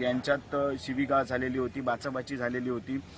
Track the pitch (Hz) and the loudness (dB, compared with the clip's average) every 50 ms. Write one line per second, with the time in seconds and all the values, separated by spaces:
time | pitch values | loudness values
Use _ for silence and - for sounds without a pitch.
0 | 123 123 127 127 - 143 143 135 - - 143 143 139 139 135 127 - 139 127 135 | 2 2 2 2 4 2 2 2 0 -2 0 2 2 2 0 -2 -4 -4 0 0
1 | 143 127 139 135 127 113 127 123 131 127 127 131 127 120 - 139 127 123 117 117 | 2 4 4 4 4 2 0 0 0 0 0 0 0 0 -2 -2 0 0 0 0
2 | - 139 131 131 123 - 139 123 120 120 123 127 123 127 123 117 - 127 135 139 | -2 -4 -4 -4 -4 -4 -4 -2 -2 0 0 0 0 0 -2 -2 -2 -4 -4 -4
3 | - - - | -4 -8 -16